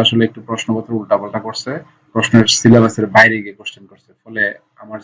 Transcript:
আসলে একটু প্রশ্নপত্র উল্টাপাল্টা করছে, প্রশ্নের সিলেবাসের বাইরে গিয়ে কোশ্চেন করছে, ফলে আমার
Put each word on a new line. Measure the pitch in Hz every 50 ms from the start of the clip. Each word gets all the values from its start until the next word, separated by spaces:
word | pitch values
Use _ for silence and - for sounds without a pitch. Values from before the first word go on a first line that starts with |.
| 113
আসলে | - 113 113 113 110
একটু | - - - -
প্রশ্নপত্র | 113 - - - 113 113 110 117 117 110
উল্টাপাল্টা | 101 95 107 95 101 101 113 110 101
করছে, | 110 110 - - 127 139 165 - _ _ _ _ _ -
প্রশ্নের | 113 117 - - 117 110 107 - -
সিলেবাসের | - 117 117 117 113 110 - 110 107 101 95
বাইরে | 95 101 113 113 107 101
গিয়ে | 101 98 104
কোশ্চেন | 107 - - 98 98 95
করছে, | _ _ _ _ _ _ _
ফলে | 113 113 110 104 101 - - _ _ _ _ 107
আমার | 107 110 107